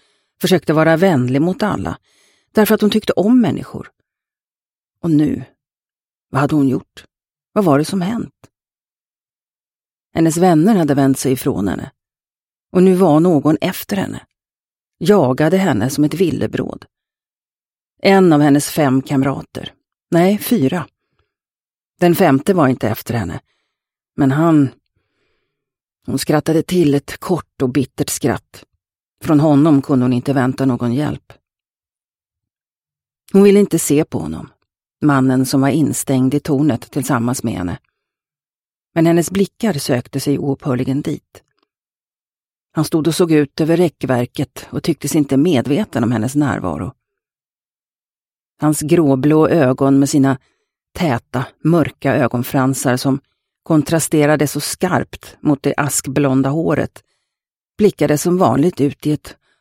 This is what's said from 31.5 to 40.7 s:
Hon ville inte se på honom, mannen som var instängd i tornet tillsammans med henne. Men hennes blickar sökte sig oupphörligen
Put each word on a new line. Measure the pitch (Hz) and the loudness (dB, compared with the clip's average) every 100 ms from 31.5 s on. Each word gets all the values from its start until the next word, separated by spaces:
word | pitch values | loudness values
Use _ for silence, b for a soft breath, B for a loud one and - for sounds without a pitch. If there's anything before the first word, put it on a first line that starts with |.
| _ _ _ _ _ _ _ _ _ _ _ _ _ _ _ _ _ _ | _ _ _ _ _ _ _ _ _ _ _ _ _ _ _ _ _ _
Hon | 190 | 4
ville | 202 202 | 6 4
inte | 202 165 | 2 0
se | - 143 | 0 0
på | 156 120 | 0 -6
honom, | 78 78 - _ _ _ _ _ | -8 -12 -14 _ _ _ _ _
mannen | 147 135 131 131 131 | 0 2 2 0 0
som | 143 | 0
var | 139 | 0
instängd | 151 139 120 - 131 131 | 0 -2 -4 -4 0 0
i | 143 | -2
tornet | - 135 151 113 | -2 -2 0 -2
tillsammans | - 147 123 127 120 127 | -6 -8 -4 -2 -2 -4
med | 113 | -6
henne. | 98 90 - _ _ _ _ _ _ _ _ _ _ _ | -6 -8 -10 _ _ _ _ _ _ _ _ _ _ _
Men | 170 165 | 0 2
hennes | 170 165 | 2 0
blickar | 190 196 - 220 | -2 -2 -2 -4
sökte | 147 - 123 - 139 | -4 -2 -4 -4 -6
sig | 147 139 | -4 -2
oupphörligen | 143 135 - | -4 -6 -4